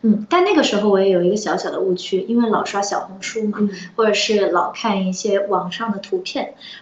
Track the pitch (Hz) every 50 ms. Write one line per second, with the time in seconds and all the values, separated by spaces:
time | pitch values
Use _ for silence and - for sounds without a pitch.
0 | - 220 202 - - - 339 359 370 403 381 302 254 - 214 196 208 208 196 190
1 | 196 196 185 175 175 180 208 214 - 165 160 - - 156 143 160 190 190 180 -
2 | - - 196 185 185 220 233 240 233 220 196 180 - - 202 202 202 - - -
3 | 196 - 190 - - - - 226 214 208 208 208 208 202 190 - - - - -
4 | 220 214 202 202 - - 214 202 196 170 175 175 - - - - - 220 202 196
5 | 190 185 185 - - 214 196 196 202 202 196 175 170 180 - - 233 220 202 196
6 | - - 381 359 - - - 277 - - - _ - - - -